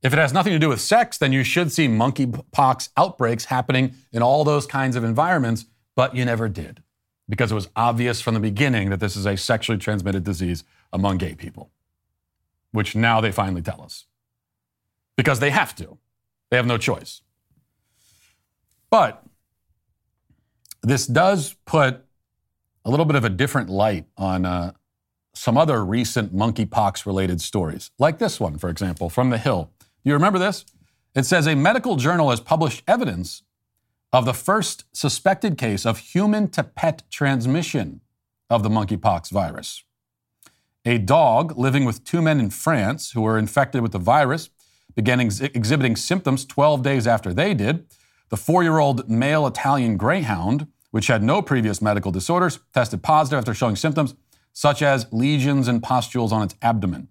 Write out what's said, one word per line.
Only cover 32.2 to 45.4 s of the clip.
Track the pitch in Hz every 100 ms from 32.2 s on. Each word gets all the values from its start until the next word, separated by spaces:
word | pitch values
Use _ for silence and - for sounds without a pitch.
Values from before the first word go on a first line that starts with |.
| 147
has | 117
published | - 160 160 - -
evidence | 233 147 90 87 - _ _ _ _ _ _ _
of | 127 123
the |
first | 123 - 208 - - -
suspected | - 147 - 190 190 220 156
case | 120 98 117
of | 110
human-to-pet | - 175 208 208 202 - - - 165 156 _
transmission | - 143 135 120 151 170 147 85 69 _ _ _ _ _
of | 117
the | 107
monkeypox | 110 101 101 107 87 -
virus. | 101 85 - - - _ _ _ _ _ _ _ _ _ _ 117
A | 120
dog | 95 147 147 117 160 143
living | 131 135 127
with | 113 -
two | 170
men | 160 151
in | 104
France | - - 151 101 147 -
who | 117
were | 110 110
infected | 107 - 131 135
with | 117
the | 98
virus | 90 139 135 156 160 _ _ _ _ -
began | 107 127
ex-, | 120 101